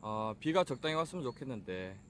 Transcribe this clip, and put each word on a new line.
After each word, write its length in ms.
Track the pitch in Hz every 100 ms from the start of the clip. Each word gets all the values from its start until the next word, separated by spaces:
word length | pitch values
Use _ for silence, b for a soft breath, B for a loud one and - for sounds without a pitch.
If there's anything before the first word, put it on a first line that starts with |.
어, 340 | 107 107 110 107
비가 240 | 151 170
적당히 320 | 180 131 156
왔으면 300 | 156 160 180
좋겠는데. 720 | 131 117 131 117 90 92 92 98 -